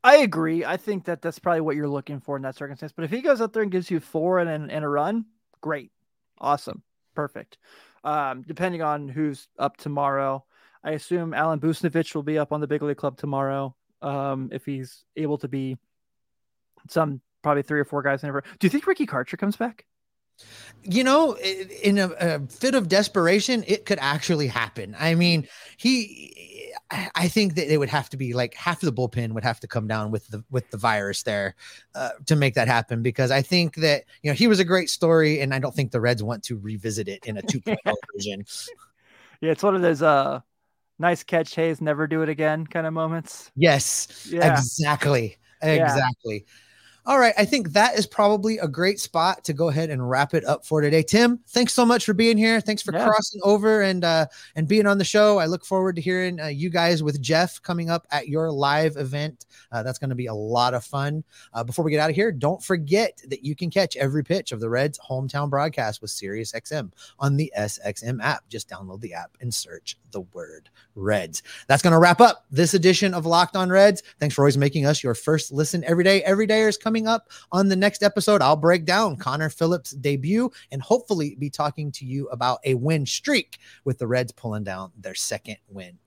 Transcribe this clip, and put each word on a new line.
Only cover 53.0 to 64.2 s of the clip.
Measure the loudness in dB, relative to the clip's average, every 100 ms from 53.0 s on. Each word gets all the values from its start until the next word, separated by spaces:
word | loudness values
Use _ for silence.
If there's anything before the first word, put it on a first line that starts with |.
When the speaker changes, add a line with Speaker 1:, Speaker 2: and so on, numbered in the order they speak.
| 4
Speaker 2:
crossing | 2 0 -2
over | 2 4 4 4
and, | 2 2
uh, | 2 2 0 -4 -12 -6
and | 2
being | 4 4
on | 2
the |
show. | 2 4 6 6
I | 2
look | -2
forward | -2 0 0 -2
to |
hearing, | -2 -2 -2 -4
uh, | -8
you | -6 -2
guys | 2 2 2
with | 0 -2
Jeff | 0 2 2 -2
coming | -6 -4 -2
up | -4 _
at | -4 -2
your | -2 -2
live | 0 2 2 0 -2
event. | -6 -4 -6 -10 -20 -20 _
Uh, | -6
that's | -6 -6
gonna | -6 -4
be | -6
a |
lot | -6 -2 2 2
of | 2
fun. | -4 -4 -4 -4 -8 -18 -12
Uh, | -8
before | -6 -2
we | 0
get | 2
out | 0
of | 0
here, | 0
don't | 0 -2 -4
forget | -4 -4 2 2 0 -4 -12
that | -8
you | -6
can | -6 -2
catch | 0 -2
every | -2 -2 -2